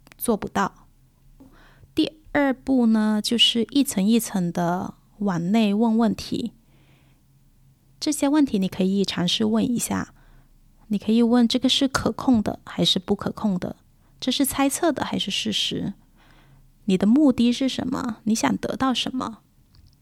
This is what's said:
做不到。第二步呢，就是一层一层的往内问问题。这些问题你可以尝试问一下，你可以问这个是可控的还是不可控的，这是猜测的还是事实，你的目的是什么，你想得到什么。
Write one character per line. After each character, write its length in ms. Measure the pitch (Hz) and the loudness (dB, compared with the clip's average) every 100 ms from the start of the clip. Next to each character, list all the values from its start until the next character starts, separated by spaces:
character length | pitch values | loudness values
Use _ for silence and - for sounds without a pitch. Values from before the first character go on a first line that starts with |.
| - - | -20 -8
做 180 | - 208 | -4 -2
不 120 | - | -2
到。 400 | - 196 - _ _ _ _ _ - - - - _ - | -4 -4 -6 _ _ _ _ _ -20 -20 -20 -20 _ -10
第 260 | - 311 - - | -4 -4 -6 -6
二 220 | 294 277 | 0 0
步 340 | 262 - 262 233 | 0 0 2 4
呢， 340 | 220 214 214 | 2 2 0
就 140 | - 233 | 0 2
是 300 | - 233 220 | 2 0 0
一 140 | 285 | 0
层 200 | 262 - | 0 2
一 160 | 196 233 | 4 2
层 320 | - 190 175 | 2 -2 -2
的 440 | 175 170 180 - - _ - | -2 -2 -2 -6 -12 _ -6
往 320 | 202 175 170 | -2 0 2
内 220 | 226 208 | 2 4
问 240 | 202 233 220 | 2 2 2
问 160 | 226 196 | 2 0
题。 380 | - - 233 - _ _ _ _ _ _ _ _ _ _ _ _ _ - | -6 -6 -8 -12 _ _ _ _ _ _ _ _ _ _ _ _ _ -8
这 120 | 311 | -6
些 160 | 294 285 | -2 2
问 160 | 302 | 2
题 140 | 277 202 | 2 2
你 100 | 190 | -2
可 160 | - | 0
以 220 | 190 196 185 | 0 0 0
尝 220 | - 175 | -2 -2
试 180 | - 214 | 0 0
问 180 | 220 | 0
一 140 | 202 240 | 0 -2
下， 360 | - 190 - - _ - _ _ _ _ - | -4 -4 -6 -12 _ -20 _ _ _ _ -6
你 100 | 202 | -4
可 140 | - | 0
以 100 | 226 | 2
问 260 | 233 247 233 | 4 4 4
这 120 | 254 | 2
个 80 | 254 | 0
是 200 | 254 269 | 2 0
可 240 | - - | 0 -2
控 300 | - - 233 | -2 0 2
的 180 | 202 - - | 0 -6 -8
还 180 | - | -2
是 140 | 175 190 | 0 0
不 160 | - | -2
可 160 | 202 - | -4 -4
控 280 | - 220 180 | -4 -2 -2
的， 160 | - - _ _ _ - | -6 -12 _ _ _ -10
这 120 | - | -4
是 140 | 247 277 | -2 -2
猜 240 | - 277 | 0 0
测 220 | - 339 | 0 -2
的 120 | 269 | -2
还 160 | - 190 | -4 -4
是 100 | 196 | -4
事 220 | - 220 | -4 -4
实， 420 | 202 - - - - _ _ - - - - - _ - | -4 -4 -4 -8 -10 _ _ -20 -20 -20 -20 -20 _ -2
你 120 | 185 | 2
的 80 | 202 | 4
目 260 | 254 302 | 6 4
的 180 | 240 240 | 4 2
是 160 | 240 269 | 2 -2
什 180 | - - | -4 -6
么， 320 | - 254 220 | -6 -6 -6
你 100 | 208 | -4
想 220 | 220 277 196 | 0 0 -2
得 200 | - - | -4 -2
到 160 | 262 | -2
什 200 | 233 - | -2 -4
么。 260 | 262 - 220 _ _ _ _ - _ | -6 -8 -10 _ _ _ _ -20 _